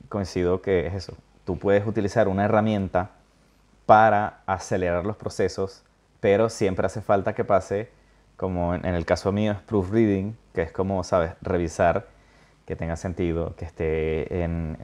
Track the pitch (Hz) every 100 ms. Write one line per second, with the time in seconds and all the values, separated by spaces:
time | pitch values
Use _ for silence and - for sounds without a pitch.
0 | - 104 92 - 90 92 - 95 82 98
1 | - - _ _ - 87 101 101 107 110
2 | 98 117 98 95 101 107 110 104 95 90
3 | 101 - _ _ _ _ _ _ - 110
4 | 110 104 104 - - 95 - 101 90 87
5 | 98 107 - - 95 - 98 - _ _
6 | _ _ 104 101 113 - 98 92 101 113
7 | 101 101 95 - - 95 - 101 113 _
8 | _ _ _ - 95 90 87 87 - 87
9 | 82 90 - 101 107 101 - 107 92 110
10 | 110 98 98 113 _ - 85 - 95 98
11 | 87 95 82 - 92 90 85 - 87 90
12 | - _ _ _ _ _ - - 85 82
13 | 95 85 87 82 85 - 82 - 80 80
14 | 78 78 - 90 85 82 82 -